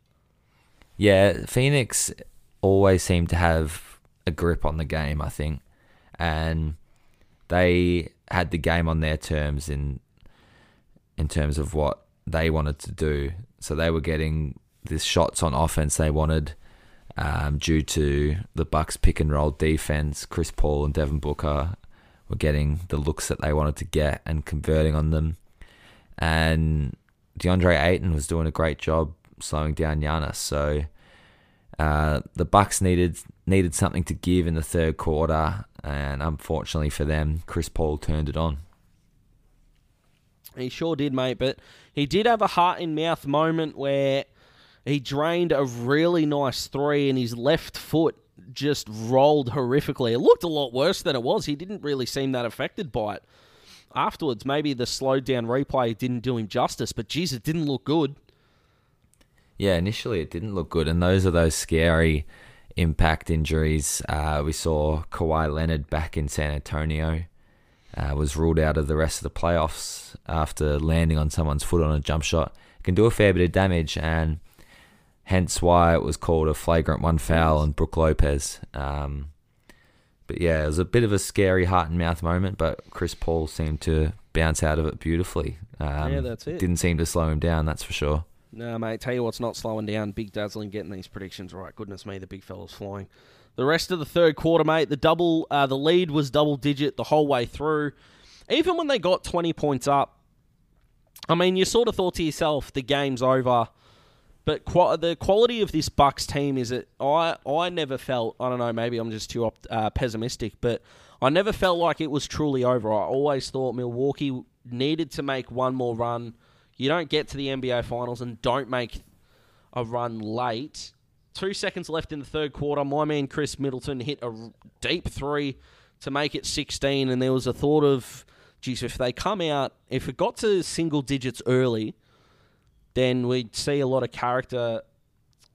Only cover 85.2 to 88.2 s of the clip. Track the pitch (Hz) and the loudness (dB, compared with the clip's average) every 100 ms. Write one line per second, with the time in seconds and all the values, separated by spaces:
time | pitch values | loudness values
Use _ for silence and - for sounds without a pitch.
85.2 | 92 82 73 - - - 73 71 - 71 | 0 -4 -6 -8 -14 -8 -4 -4 -2 -2
86.2 | 120 113 147 175 90 85 90 80 80 87 | -4 -8 -10 -4 -2 0 0 0 0 0
87.2 | 80 76 82 80 76 73 - - 73 76 | 0 0 0 0 0 -4 -8 -4 -2 -2